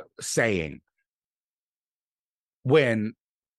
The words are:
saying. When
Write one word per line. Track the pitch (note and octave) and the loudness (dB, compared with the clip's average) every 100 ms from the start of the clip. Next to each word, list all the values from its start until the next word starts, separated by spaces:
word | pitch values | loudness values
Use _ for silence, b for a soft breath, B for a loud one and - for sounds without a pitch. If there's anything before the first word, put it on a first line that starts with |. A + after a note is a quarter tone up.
| - - | -8 -14
saying. | - - A#2 F#2+ D#2 C#2 _ _ _ _ _ _ _ _ _ _ _ _ _ _ _ _ _ _ | -6 -2 0 0 -4 -10 _ _ _ _ _ _ _ _ _ _ _ _ _ _ _ _ _ _
When | B2+ D3+ C3 A2 G#2+ - _ _ _ | 2 4 4 0 -4 -8 _ _ _